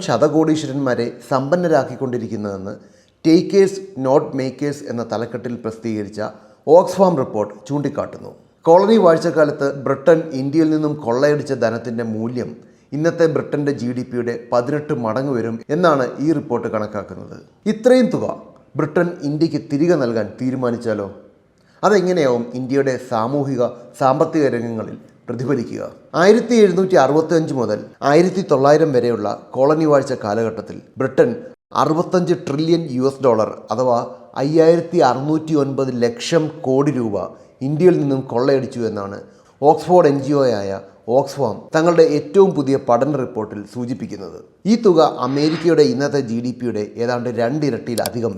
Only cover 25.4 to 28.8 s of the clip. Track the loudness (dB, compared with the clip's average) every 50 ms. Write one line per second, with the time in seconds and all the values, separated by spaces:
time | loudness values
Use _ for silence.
25.4 | -4 -2 -2 -2 -4 -6 -8 -10 -10 -12 -14 -18 -18 _ -2 2 4 6 6 4
26.4 | 2 2 4 4 4 4 4 2 0 2 4 4 4 4 4 2 2 2 0 0
27.4 | 0 0 -2 -2 -2 -2 -2 -4 -6 -10 -12 _ 0 2 4 4 4 2 0 -2
28.4 | 0 0 2 4 6 6 6 4